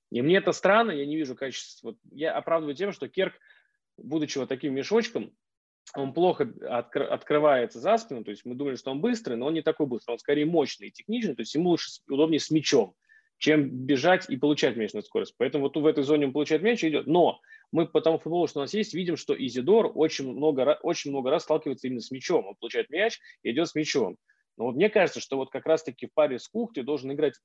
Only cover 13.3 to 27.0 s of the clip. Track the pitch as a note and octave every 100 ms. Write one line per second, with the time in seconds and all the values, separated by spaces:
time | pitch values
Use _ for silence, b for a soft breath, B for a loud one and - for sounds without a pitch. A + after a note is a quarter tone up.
13.3 | - - D3+ C3+ B2+ C3 C#3 D3+ F3+ -
14.3 | C3 D3 D3 D3 A#2 G#2 G#2+ - G#2+ G2
15.3 | - B2+ C#3+ C#3 D3 D3+ D3 C#3 D3+ C#3+
16.3 | C3+ D3 D#3 G3 G3 E3 D3 - E3+ D3
17.3 | - B B B D3+ E3 D#3 D#3 D#3+ D#3
18.3 | E3+ D#3+ D3+ C#3 G#3 G#3+ E3 F3+ D#3 -
19.3 | C#3+ C3 A#2 B2+ A3 A3 A#3 D#3 D#3 C3+
20.3 | B2 D3+ C3+ C3 - D#3 E3+ D3 C#3 B2+
21.3 | D#3+ - D#3 D#3 C3 C3 B2 A2 C3 -
22.3 | E3 G2 G2+ A#2 A#2+ A2 D3+ A3 - B
23.3 | B A2 A#2+ E3 D3+ D#3 C#3+ G2+ - _
24.3 | _ _ - A#2 B2 G#3 G#3+ E3+ - -
25.3 | C3+ C3+ C3+ C#3+ D#3+ - B2 A#2+ - D3+
26.3 | B2 - G#3+ A#3 - B2 D3